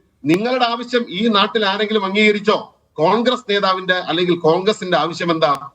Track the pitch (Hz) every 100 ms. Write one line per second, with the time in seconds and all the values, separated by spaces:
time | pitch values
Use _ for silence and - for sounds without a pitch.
0 | _ _ 139 175 233 254 240 233 240 247
1 | 233 180 233 202 208 220 202 202 214 220
2 | 190 202 214 208 202 185 - _ _ -
3 | 160 214 240 240 - 202 196 185 180 180
4 | 175 165 180 170 160 175 190 214 180 165
5 | 160 165 175 160 151 139 -